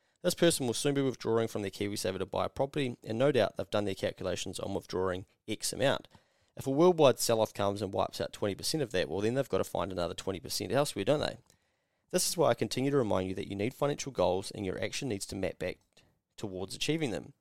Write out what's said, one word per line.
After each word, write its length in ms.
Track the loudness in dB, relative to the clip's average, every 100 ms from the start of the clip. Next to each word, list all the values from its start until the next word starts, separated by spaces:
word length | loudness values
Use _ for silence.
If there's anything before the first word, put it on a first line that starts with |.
| _ _
This 120 | -2
person 340 | 4 4 4 0
will 60 |
soon 220 | 0 0 2
be 60 |
withdrawing 460 | 0 0 0 2 0
from 140 | -2
their 100 | -4
KiwiSaver 480 | -2 -4 -2 -2 -2
to 60 | -2
buy 200 | -2 -2
a 40 |
property, 480 | -2 -4 -2 -4 -4 -4
and 120 | 2
no 140 | 4
doubt 240 | 4 2 0
they've 160 | -2
done 140 | 0 0
their 100 | -2
calculations 640 | -4 -2 -4 -4 -6 -6
on 140 | -4
withdrawing 520 | -4 -4 -2 0 -2 -8 _ -8
X 240 | -6 -4
amount. 380 | 0 0 0 -4 -20 _ _ _ -8
If 100 | -2
a 40 |
worldwide 460 | 4 6 8 6 6
sell-off 360 | 2 2 2
comes 280 | 2 0 0
and 120 | -2
wipes 260 | -2 -2 -2
out 140 | -6
twenty 220 | -2 -4 -2
percent 280 | -2 -2
of 80 | 0
that, 160 | 0 0
well, 140 | 0
then 140 | 0 0
they've 120 | 0
got 120 | 0
to 40 |
find 300 | 0 -2 -2
another 200 | -2 -4
twenty 280 | -4 -6 -6
percent 320 | -6 -6 -2
elsewhere, 320 | 0 0 0 0
don't 160 | 2
they? 160 | 0 -6 _ _ _ _ _ _ -4
This 160 | -2 0
is 80 | 2
why 140 | 4
I 60 | 4
continue 360 | 0 0 2
to 60 | 2
remind 320 | 4 2 0
you 60 | -4
that 120 | -6
you 80 | -2
need 180 | -2
financial 380 | 0 -2 -2 -6
goals 400 | 0 2 2 -4
and 140 | -6 -4
your 180 | -4
action 240 | -4 -4 -4
needs 180 | -4 -6
to 100 | -4
map 200 | -4 -4
back 200 | -6 -8 _ _ _ _ _ -12
towards 400 | -8 -6 -8 -6
achieving 360 | -2 -2 -2
them. 200 | -4 -8 -20